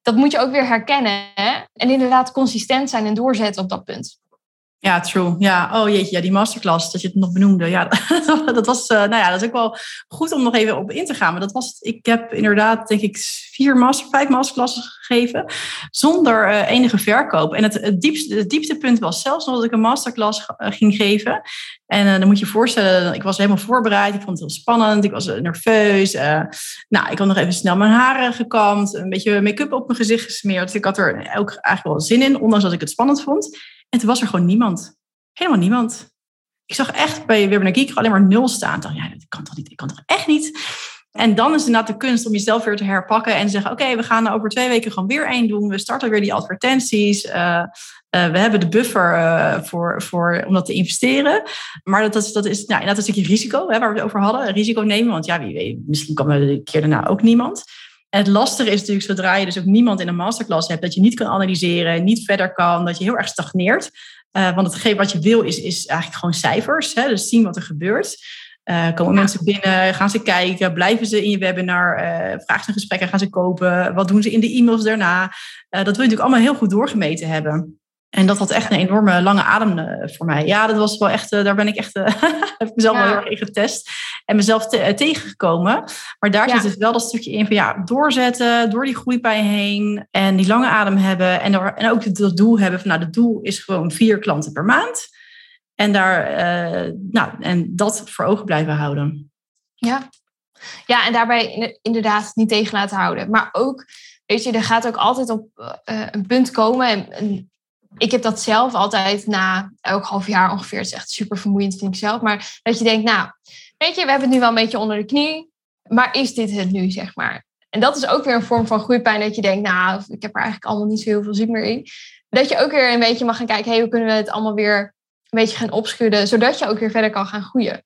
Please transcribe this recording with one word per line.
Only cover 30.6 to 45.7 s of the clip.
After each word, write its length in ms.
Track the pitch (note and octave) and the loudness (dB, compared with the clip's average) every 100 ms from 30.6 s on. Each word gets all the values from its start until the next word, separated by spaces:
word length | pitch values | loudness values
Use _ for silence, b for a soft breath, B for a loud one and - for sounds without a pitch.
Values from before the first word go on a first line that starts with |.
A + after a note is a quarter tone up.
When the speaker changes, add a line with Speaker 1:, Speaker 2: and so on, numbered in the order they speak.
| F#3 | -2
Speaker 2:
Ik 120 | G#3 G3 | -2 -2
had 120 | G3 | 0
er 180 | E3+ F#2 - G#3 | -2 -2 -6 -4
ook 120 | G#3 - | -4 -4
eigenlijk 220 | - F#3 | -2 -2
wel 160 | - D3+ | -2 -4
zin 200 | D#3 A#3 | 2 4
in, 180 | C4+ C4+ | 4 2
ondanks 240 | A3 G#3 | 4 4
dat 100 | F#3+ | 2
ik 60 | F3 | 0
het 100 | D#3 | -4
spannend 320 | - B3+ C#4+ | 0 2 2
vond. 360 | - D4+ - B B B _ | 0 -2 -2 B B B _
En 100 | B3 | 0
toen 100 | A3+ | 2
was 120 | A#3 | 0
er 60 | A3 | 0
gewoon 180 | F#3 F3 | 2 2
niemand. 520 | G#3+ A3+ E3+ - _ _ _ _ | 4 2 -2 -10 _ _ _ _
Helemaal 260 | - F4+ A3+ | -4 0 2
niemand. 500 | F3 B3 A#3 - - _ _ _ _ _ - | 4 2 0 -6 -18 _ _ _ _ _ -10
Ik 100 | - | -4
zag 160 | C4 | -4
echt 340 | - D#4 - - | 0 -2 -2 0
bij 240 | A3 G3 | 2 4
Webinar 240 | G3+ F#3+ | 2 2
Geek 180 | G#3 C#4 | 2 0
alleen 180 | - A3 | 0 2
maar 140 | G3 G3 | 6 6
nul 200 | G#3+ C4 | 6 2
staan. 280 | - - D#2+ | 0 -4 -6
Ik 60 | |
dacht, 140 | G2+ D3+ | -8 -8
"Ja, 140 | - | -10
dat 160 | - - | -12 -16
kan 140 | - | -16
toch 120 | - - | -14 -16
niet? 160 | - | -16
Ik 60 | - | -14
kan 100 | C3+ | -14
toch 140 | - - | -14 -4
echt 220 | F#4+ - | -2 2
niet?" 320 | D4+ - B B B B B _ | 0 0 B B B B B _
En 240 | - A3+ G3+ | 0 2 4
dan 180 | C4 | 2
is 120 | D#4 C#4 | 2 2
inderdaad 220 | A#3 A3 | 2 0
de 100 | G#3 | -4
kunst 280 | C4 A#3 A#3 | -2 -2 0
om 60 | |
jezelf 320 | G#3 G#3 A3+ | -2 0 0
weer 120 | A3+ G#3 | 0 -2
te 80 | |
herpakken 520 | G3 G3 F#3 A3 A#3 G3+ | -2 -2 0 0 2 0
en 140 | G#3 | 0
zeggen, 220 | G3 G3 | -2 -4
"Oké, 240 | A#3+ C4+ A#3 | -2 -2 -2
we 80 | |
gaan 240 | A#3 A3+ A3+ | 0 0 2
er 60 | |
over 160 | A3 G#3+ | 0 -2
twee 180 | B3 B3+ | -2 0
weken 240 | A#3 A3+ | 0 0
gewoon 160 | G3 F#3+ | -4 -2
weer 200 | C#4 D4+ | -2 -2
één 200 | B3 A3+ | 0 0
doen. 200 | G#3 | 0
We 100 | G#3 | -2